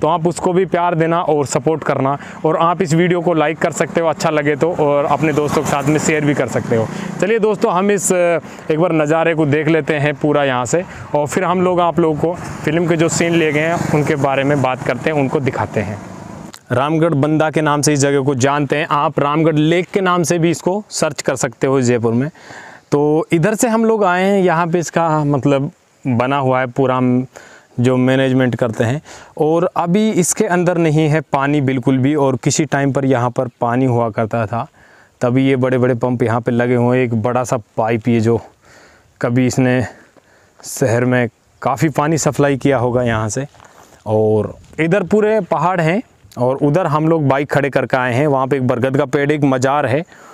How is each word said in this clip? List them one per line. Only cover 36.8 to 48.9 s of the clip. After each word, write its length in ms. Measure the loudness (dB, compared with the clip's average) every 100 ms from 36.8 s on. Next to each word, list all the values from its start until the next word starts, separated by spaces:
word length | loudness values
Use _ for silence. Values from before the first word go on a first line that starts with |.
| 2 2
हैं। 60 |
एक 100 | 0 0
बड़ा 220 | -2 -2
सा 120 | -2 -4
pipe, 520 | -6 -4 -2 -2 0
ये 120 | 0
जो 200 | 2 0 -4 _ _ -20 -20 _ _ -6
कभी 260 | -2 0 0
इसने 360 | 2 0 0 -2 -10 -20 _ _ _ _ -20
शहर 400 | -16 -4 0 0
में 240 | 2 0 0 -6 _ _
काफ़ी 260 | -4 0 0
पानी 300 | 0 0 0
supply 380 | 0 0 0 0
किया 220 | 0 0
होगा 240 | 0 0
यहाँ 260 | 0 -2 -2
से, 180 | -6 -10 -14 -20 -20 -20 -14 -2
और 500 | 0 2 0 -2 -8 -12 -4
इधर 220 | 0 0
पूरे 380 | 2 0 2 0
पहाड़ 400 | -2 -2 0 0
हैं, 220 | 0 -2 -6 _ -16 -4
और 180 | -2 0
उधर 300 | 0 0 0
हम 220 | 0 2
लोग 200 | 2 2
bike 220 | 0 0
खड़े 200 | 0 0
करके 260 | 0 0 0
आए 180 | 0
हैं। 120 | 0 2
वहाँ 200 | 0 0
पे 100 | 0
एक 100 | 0
बरगद 320 | 0 0